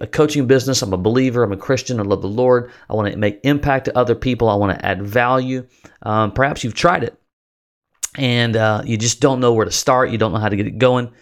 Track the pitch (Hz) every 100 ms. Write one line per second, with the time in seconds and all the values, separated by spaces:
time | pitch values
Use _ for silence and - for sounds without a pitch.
0 | - - 151 147 123 135 123 127 104 92
1 | 92 123 131 120 107 95 - 131 - 120
2 | 101 95 98 110 127 123 120 - - 107
3 | 104 - 104 101 139 147 143 135 - 123
4 | 117 113 131 117 113 101 101 - - 95
5 | 98 117 120 131 127 131 127 _ - _
6 | 117 107 107 113 135 - 120 - 170 180
7 | 123 - _ _ _ _ _ _ _ _
8 | - - 131 120 117 110 110 107 113 110
9 | 117 - 143 127 123 113 98 - - 127
10 | 127 113 110 110 107 101 104 107 127 127
11 | 120 -